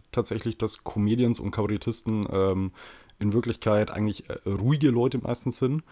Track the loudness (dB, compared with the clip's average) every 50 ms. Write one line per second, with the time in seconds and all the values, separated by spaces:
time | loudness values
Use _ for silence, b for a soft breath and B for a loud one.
0 | -20 _ -4 -2 -2 -2 -4 -4 -4 -4 -4 -2 -4 -4 -4 -6 -10 -8 -2 0
1 | 2 2 4 4 4 2 2 0 -2 -4 -2 -2 0 0 0 -2 -2 -4 -6 -4
2 | -4 -2 -2 0 -2 0 0 2 2 2 2 2 0 -4 B B B B B B
3 | B B B _ -2 0 2 2 0 0 -4 -2 0 2 4 4 2 0 0 -2
4 | -2 -2 -2 -4 -8 -12 -12 -8 -4 -4 -2 0 2 2 2 4 4 4 4 4
5 | 2 2 0 -2 -2 -2 -4 -2 -4 -6 -2 0 -2 0 0 -2 -6 -8